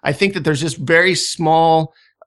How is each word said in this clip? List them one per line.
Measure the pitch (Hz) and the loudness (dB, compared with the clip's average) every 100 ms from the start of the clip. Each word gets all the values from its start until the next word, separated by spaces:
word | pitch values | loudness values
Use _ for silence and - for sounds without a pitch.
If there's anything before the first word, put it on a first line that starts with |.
I | - | -6
think | 143 196 | -2 -2
that | 190 | -2
there's | 156 139 | -2 -2
just | 160 - | -4 -6
very | 127 165 180 | 0 2 4
small, | 170 - - 165 160 165 160 156 _ _ _ | 0 -4 -2 0 2 2 2 0 _ _ _